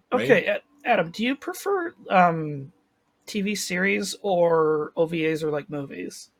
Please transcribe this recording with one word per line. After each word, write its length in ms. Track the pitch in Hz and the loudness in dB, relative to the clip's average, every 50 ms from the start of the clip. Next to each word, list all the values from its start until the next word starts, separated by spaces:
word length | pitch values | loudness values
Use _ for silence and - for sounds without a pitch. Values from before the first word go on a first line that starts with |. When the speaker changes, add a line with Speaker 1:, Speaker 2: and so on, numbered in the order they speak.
| _ _ | _ _
Speaker 1:
right? 100 | - 254 226 | -2 -2 4
Speaker 2:
Okay, 220 | - 226 180 - - | 4 4 4 4 2
A-, 140 | 208 202 - _ _ _ - - | -2 -4 -4 _ _ _ 0 2
Adam, 240 | 233 190 170 165 | 2 2 2 0
do 120 | 170 - 220 | -2 -2 -2
you 100 | 247 277 | -2 -2
prefer, 580 | - - - 370 - - 392 403 381 339 339 - _ - - | -2 -6 -10 -10 -6 -4 -2 -2 -2 -2 -6 -8 _ -8 2
um, 640 | 202 185 180 175 170 160 156 151 147 139 135 139 - _ _ _ _ _ _ _ _ _ _ | 4 6 6 6 4 0 -4 -6 -6 -8 -10 -14 -18 _ _ _ _ _ _ _ _ _ _
T 160 | - - 214 | -8 -6 -4
V 140 | 190 208 208 | -2 -2 -2
series 600 | 190 - - 185 175 185 196 202 208 202 190 - - | -4 -6 -4 -2 -2 0 0 0 -2 -2 -6 -8 -6
or 720 | - 202 190 175 170 170 165 160 160 156 156 151 151 - - - | -2 -2 2 2 4 4 4 4 4 2 2 0 -2 -4 -2 -2
O 80 | 170 | 0
V 200 | 160 170 165 156 | 0 0 -2 0
As 180 | 160 160 151 160 | 0 0 -2 -2
or, 60 | 156 | -2
like, 180 | 147 147 139 - | -4 -4 -6 -6
movies? 600 | 151 147 139 139 - - - - - - - - _ _ | -8 -8 -8 -10 -10 -10 -10 -12 -12 -14 -20 -20 _ _